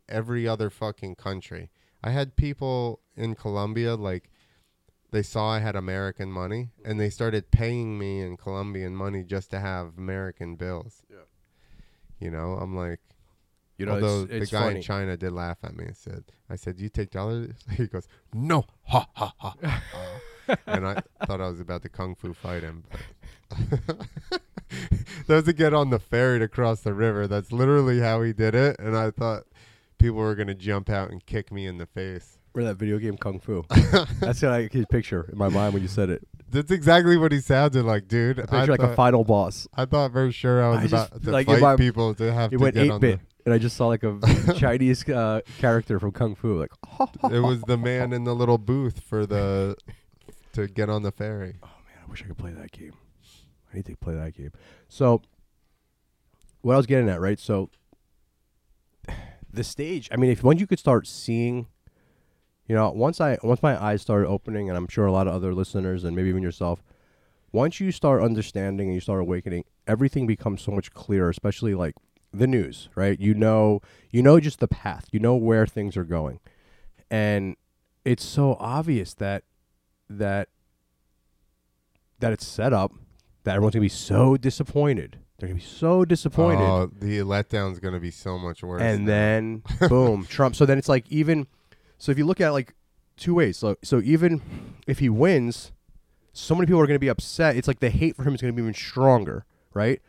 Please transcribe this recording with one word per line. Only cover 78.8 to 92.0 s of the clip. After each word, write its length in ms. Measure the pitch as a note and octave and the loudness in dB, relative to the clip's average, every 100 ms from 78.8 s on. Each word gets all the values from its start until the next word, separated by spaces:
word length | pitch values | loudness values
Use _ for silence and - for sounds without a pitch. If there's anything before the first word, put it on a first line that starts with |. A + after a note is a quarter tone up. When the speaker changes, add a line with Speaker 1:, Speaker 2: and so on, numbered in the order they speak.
| E3 B2 F2+ | 0 -2 -2
Speaker 2:
that, 280 | - G2 G2 - _ _ _ _ _ _ | -6 -6 -6 -10 _ _ _ _ _ _
that, 400 | G#2 G2+ G2 F#2+ _ _ _ _ _ _ _ _ _ _ _ _ _ _ _ _ _ | -6 -4 -2 -6 _ _ _ _ _ _ _ _ _ _ _ _ _ _ _ _ _
that 120 | A#2 | -2
it's 140 | G#2+ - | -2 -6
set 260 | - A#2 | -2 0
up 200 | A2 G2 - - _ _ _ | 2 0 -6 -20 _ _ _
that 140 | G#2 G2 | -2 2
everyone's 180 | G#2+ | 2
gonna 60 | A2 | 2
be 60 | G2+ | 0
so 480 | - - A2+ C3 C3+ | 0 0 4 6 6
disappointed. 800 | B2+ - C#3+ D3 D3 A2+ C2 - - _ | 2 -2 -2 0 0 0 -6 -16 -20 _
They're 100 | F#2 | -8
gonna 100 | F2+ | -8
be 60 | - | -10
so 380 | - D#3+ F#3 | -2 2 4
disappointed. 580 | E3+ E3+ D3 D#3 E3+ F#2+ | 4 2 0 2 4 4
Speaker 1:
Oh, 240 | F#2+ F#2 F#2 - | 4 2 0 -4
the 220 | G2+ G#2 | -4 -2
letdown's 600 | G2 G2+ G2+ G#2+ F#2+ F2 | 0 -2 -2 -2 -4 -4
gonna 180 | F#2+ F2+ | -6 -6
be 120 | E2+ | -8
so 260 | - F#2+ F#2 | -10 -10 -8
much 240 | F2+ E2 | -8 -10
worse 180 | F2+ F2+ | -8 -2
Speaker 2:
And 240 | A2+ G#2 G#2 | 0 0 2
Speaker 1:
now. 0 | |
Speaker 2:
then, 500 | G#2 G#2+ A2 A2+ A2 - | 2 4 2 -2 -8 -8
Speaker 1:
<laughs> 160 | - F3+ | 0 4
Speaker 2:
boom, 360 | B2 B2+ G#2 F2+ | 6 6 2 -2
Trump. 280 | - C3+ | 0 0
So 100 | - C#3 | 4 4
then 120 | C3+ | 4
it's 100 | C#3+ | 2
like, 220 | C3 - | 0 0
even, 380 | D3+ D#3 D#3 C#3 _ _ _ _ | 0 2 0 -2 _ _ _ _
so 140 | _ | _